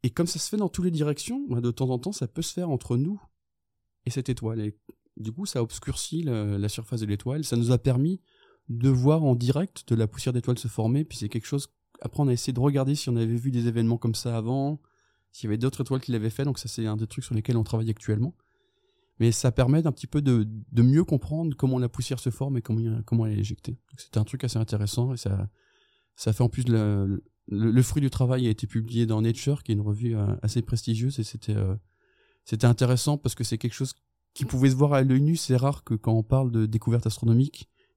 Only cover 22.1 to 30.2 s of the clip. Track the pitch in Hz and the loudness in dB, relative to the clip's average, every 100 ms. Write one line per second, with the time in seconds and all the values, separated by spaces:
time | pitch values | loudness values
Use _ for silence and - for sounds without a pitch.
22.1 | 131 127 - 135 131 - 113 113 113 107 | -4 -4 -4 -4 -4 -2 -2 0 -4 0
23.1 | 117 110 101 101 - - 120 _ - - | 0 0 -2 -2 -6 -10 -12 _ -20 -4
24.1 | 113 107 131 123 113 110 104 104 - 123 | -2 -2 -4 -4 -2 -2 -2 -2 0 -2
25.1 | 123 98 98 101 _ _ _ _ _ _ | -2 -2 -2 -4 _ _ _ _ _ _
26.1 | _ 120 110 120 - 120 110 107 101 98 | _ -2 2 0 0 2 2 2 2 0
27.1 | 98 _ _ - 101 113 120 123 151 139 | -2 _ _ -6 0 4 4 4 0 -2
28.1 | - 127 127 120 107 113 117 113 117 113 | 0 0 2 0 0 -2 -4 -2 0 0
29.1 | 110 113 113 139 143 - 104 104 104 120 | 2 0 0 -2 -2 -2 -2 0 -2 -2
30.1 | 110 | 0